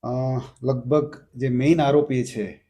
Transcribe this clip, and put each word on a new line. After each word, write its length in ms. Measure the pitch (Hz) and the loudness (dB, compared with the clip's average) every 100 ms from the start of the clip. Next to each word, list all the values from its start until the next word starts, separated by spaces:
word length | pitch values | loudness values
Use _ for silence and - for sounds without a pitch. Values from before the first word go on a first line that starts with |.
અ, 60 | 120 127 131 131 127 - | -6 -4 -2 -4 -6 -8
લગભગ 520 | 123 131 120 151 151 - _ 127 | -4 -2 0 0 0 -8 _ -6
જે 140 | 131 | -2
મેઇન 320 | 123 135 165 | 2 4 4
આરોપી 420 | 143 147 147 127 | 4 4 2 0
છે 420 | - 117 98 90 _ | -2 -6 -8 -10 _